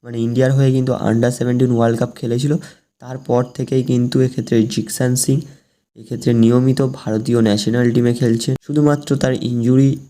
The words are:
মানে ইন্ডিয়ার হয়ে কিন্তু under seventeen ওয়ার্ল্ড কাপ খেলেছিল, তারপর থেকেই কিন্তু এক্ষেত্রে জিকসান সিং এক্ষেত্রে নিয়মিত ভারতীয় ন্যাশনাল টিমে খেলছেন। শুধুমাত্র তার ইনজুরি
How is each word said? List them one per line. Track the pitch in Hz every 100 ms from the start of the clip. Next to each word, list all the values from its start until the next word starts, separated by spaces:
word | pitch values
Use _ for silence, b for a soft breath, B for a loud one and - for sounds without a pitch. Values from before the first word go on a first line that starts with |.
মানে | 120 117 117
ইন্ডিয়ার | 117 131 135
হয়ে | 135 131
কিন্তু | 127 123 -
under | 113 120 123
seventeen | 123 123 127 117
ওয়ার্ল্ড | 117 117
কাপ | 120 -
খেলেছিল, | 120 120 143 156 B B B _
তারপর | 123 127 - 123 123 -
থেকেই | 127 131 127
কিন্তু | 123 123 127 131
এক্ষেত্রে | 127 113 117 113
জিকসান | - 104 - 127 127
সিং | - 135 B B B B B -
এক্ষেত্রে | 110 120 - 117
নিয়মিত | 113 123 131 131 135 135
ভারতীয় | - 110 120 120 113
ন্যাশনাল | 104 104 120 123 120
টিমে | 120 120
খেলছেন। | 123 113 127 131 -
শুধুমাত্র | 147 147 143 147 135
তার | 135 127 123
ইনজুরি | 120 117 131 135 135 -